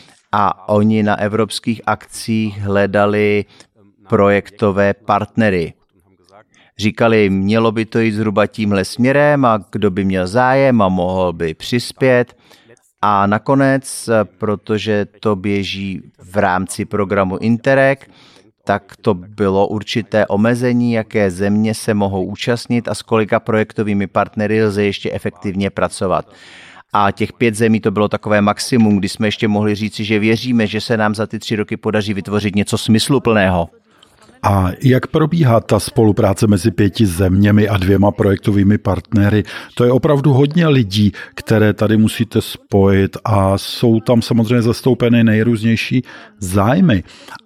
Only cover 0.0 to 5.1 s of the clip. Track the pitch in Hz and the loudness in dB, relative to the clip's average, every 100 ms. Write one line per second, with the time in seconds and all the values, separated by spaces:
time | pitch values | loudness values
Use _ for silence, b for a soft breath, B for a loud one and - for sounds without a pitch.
0 | B B _ 104 98 - 95 104 107 110 | B B _ -2 -2 -2 -2 2 2 2
1 | 104 107 104 107 107 - - 110 - - | 0 -2 -2 -2 -4 -6 -8 -6 -4 -6
2 | - - - 110 107 101 101 98 101 101 | -8 -14 -6 -4 -4 -6 -2 0 0 2
3 | 104 104 104 104 98 b b _ _ _ | 2 2 0 0 -4 b b _ _ _
4 | - 110 101 101 - 101 107 98 101 98 | -2 2 4 2 -2 -2 0 2 0 0
5 | - | 0